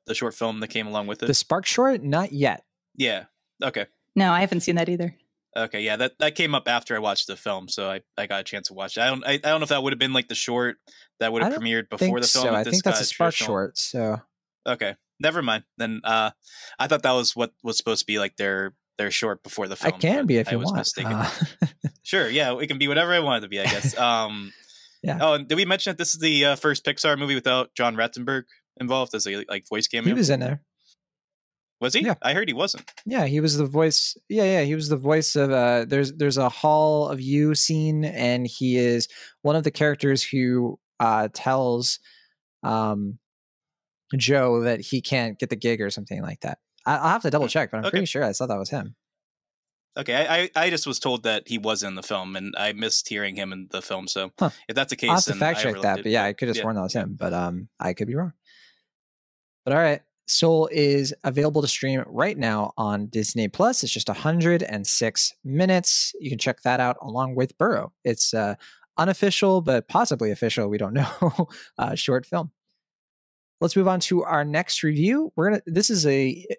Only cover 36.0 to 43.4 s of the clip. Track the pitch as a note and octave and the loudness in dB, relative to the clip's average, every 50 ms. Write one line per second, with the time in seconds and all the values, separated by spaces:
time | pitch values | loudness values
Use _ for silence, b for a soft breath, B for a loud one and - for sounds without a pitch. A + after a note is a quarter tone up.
36 | C#3 C3+ D3 D#3 D3 C#3+ B2+ C3+ C3 B2 - - - D#3 D3+ D#3 D#3 D#3 D3+ D3+ | 0 0 0 0 0 2 2 2 2 2 0 2 2 4 6 6 6 6 4 4
37 | D3 D3 C#3+ C3 C3 C3 C#3+ D3 D3 D#3 D3+ - - - D#3+ D#3 D#3 D#3 D#3 D3+ | 2 0 -2 -4 -2 0 2 2 4 4 2 2 2 2 2 0 2 0 0 0
38 | D3+ D3+ E3+ B2 B2 A#2+ B2 B2 B2 A#2 - - C3 B2+ B2 B2 B2 A#2+ A#2+ A#2 | -2 -2 -2 -2 0 0 2 0 -2 -4 -4 -2 0 2 2 4 4 4 2 2
39 | A2+ B B B B B B B - C#3+ D3+ D#3+ D3+ D#3 - - D3+ D3+ C#3+ - | 0 B B B B B B B 0 2 2 2 2 0 0 2 2 2 2 2
40 | - C#3 C3+ C3 - - - C3+ B2+ B2 B2 B2 B2 A#2 - - _ _ _ _ | 2 2 2 2 0 -2 -2 0 2 2 2 2 2 0 -2 -6 _ _ _ _
41 | A#2 A2+ A2 A2 A2 G#2+ - - - C3+ C3 C3 C3 B2 A#2+ A#2+ A#2+ - - - | 2 4 4 4 2 0 -4 -4 -2 0 2 2 2 2 0 0 0 -2 -4 -4
42 | b b b b b b b b _ _ _ _ - A2 A2 A2 A2 G#2+ G#2+ G2+ | b b b b b b b b _ _ _ _ -4 -2 -2 0 0 0 0 -2
43 | G2+ G2+ G#2+ - _ _ _ _ | -4 -6 -8 -10 _ _ _ _